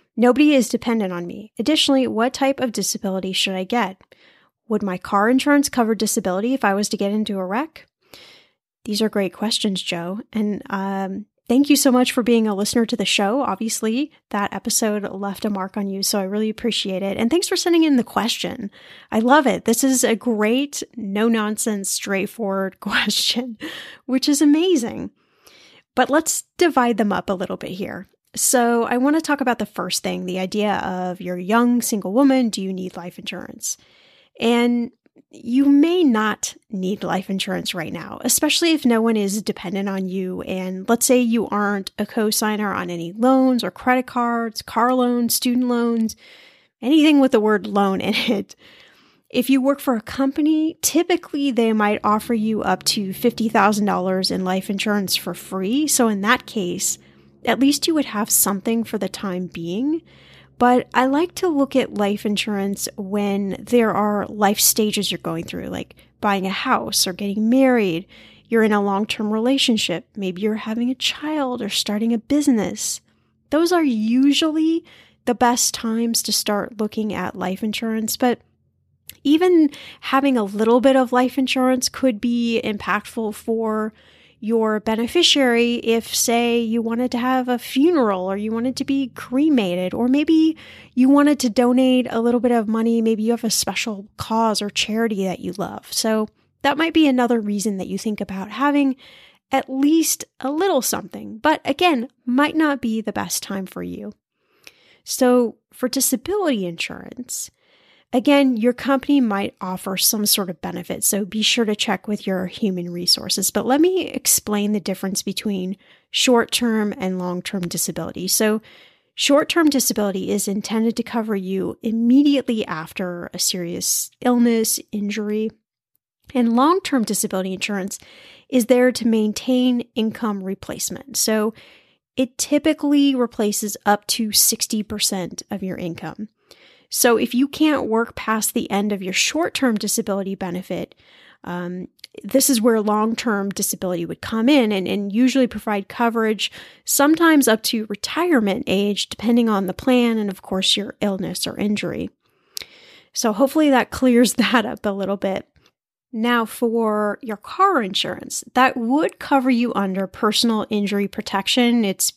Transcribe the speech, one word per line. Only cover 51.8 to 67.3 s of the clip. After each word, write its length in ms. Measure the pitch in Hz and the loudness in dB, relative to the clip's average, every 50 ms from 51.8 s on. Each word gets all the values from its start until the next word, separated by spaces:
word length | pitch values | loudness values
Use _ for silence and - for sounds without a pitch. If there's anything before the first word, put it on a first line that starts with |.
| 208 208 214 - - | 2 2 0 0 0
offer 300 | 208 208 214 - - 240 | 0 0 0 0 0 -2
you 300 | 220 214 220 220 208 - | 0 0 0 -2 0 0
up 200 | - 185 - - | 0 -2 -2 0
to 280 | - - 220 196 185 185 | -2 -2 -2 -2 -4 -4
fifty 380 | - - 240 - - 220 226 | -2 0 0 0 0 -2 0
thousand 340 | - 220 196 208 214 208 208 | 2 4 4 4 4 2 0
dollars 460 | 196 180 180 180 190 185 185 185 - | 0 0 0 0 0 0 0 -2 -2
in 140 | 175 185 185 | -2 -2 -2
life 260 | 185 185 190 185 - | -2 -2 -2 -2 -4
insurance 460 | 202 196 - 220 202 208 190 175 - | -4 -4 -2 0 0 0 0 -2 -2
for 180 | - - 180 170 | -4 -4 -6 -10
free. 520 | - - - 196 190 185 196 240 285 311 | -10 -10 -8 -6 -4 -2 -2 0 0 0
So 220 | 277 - - 240 220 | 0 2 2 2 2
in 140 | 214 196 196 | 2 0 0
that 240 | 214 254 - - | 2 0 0 0
case, 500 | - - 226 185 180 175 196 - - - - - _ _ _ _ _ _ _ - | -4 -6 -4 -4 -4 -4 -4 -4 -6 -6 -8 -12 _ _ _ _ _ _ _ -2
at 160 | 247 226 220 | -2 0 2
least 260 | 269 277 285 - - | 4 2 2 2 0
you 80 | - 330 | 0 0
would 120 | 302 277 | 0 0
have 240 | - - 208 214 - | -2 -4 -4 -2 0
something 540 | - - - 190 202 190 - 233 226 233 220 | 0 0 2 0 -2 -2 -2 -2 -2 -2 -2
for 120 | - - | -2 -4
the 120 | 208 196 190 | -6 -6 -6
time 380 | - - - 196 180 180 185 170 | -8 -8 -8 -6 -6 -6 -6 -8
being. 520 | - 175 165 170 180 214 262 294 311 330 - _ - - - - - - - _ _ - | -8 -10 -8 -6 -4 -4 -2 -2 -2 -4 -6 _ -20 -20 -20 -20 -20 -20 -20 _ _ 0
But 300 | 240 247 247 247 - - - | 2 4 4 4 2 0 0
I 140 | 240 262 | 0 0
like 300 | 269 277 294 349 359 - | 2 2 0 -2 -2 -4
to 120 | - 381 359 | -4 -2 0
look 280 | 311 277 277 262 - | 0 0 0 0 0
at 180 | 262 226 - - | 0 -2 -2 -2
life 320 | 208 208 196 208 202 - | -2 -2 -2 -2 -2 -4
insurance 600 | 214 208 196 - 220 208 196 196 202 196 - - - - | -4 -4 -4 -4 -4 -4 -4 -4 -4 -6 -6 -8 -10 -10
when 600 | - 196 190 202 208 202 202 196 196 202 196 - - | -10 -10 -6 -4 -4 -2 -2 -2 -2 -4 -4 -6 -8
there 320 | 208 - 233 240 226 214 185 | -4 0 2 2 4 2 2
are 340 | - 208 208 208 202 185 | 0 0 0 0 -2 -4
life 320 | - 220 208 208 196 214 - | -4 -2 0 2 2 2 2
stages 540 | - - - - 214 214 196 214 196 - 180 | 2 2 2 2 0 0 0 -2 -2 -4 -4
you're 60 | - | -6
going 260 | - 170 165 165 170 | -6 -6 -6 -6 -6
through, 220 | - - - - | -8 -10 -10 -8
like 280 | 180 185 - - - _ _ _ _ _ _ | -8 -8 -8 -10 -12 _ _ _ _ _ _
buying 260 | - 208 196 196 185 | -2 0 0 0 0
a 40 | 185 | -2
house 560 | 196 - - - 240 - - 220 214 - - | -4 -4 -2 0 0 0 0 -2 -2 -2 -2
or 60 | 190 180 | -2 -4
getting 360 | - 208 202 | -6 -6 -4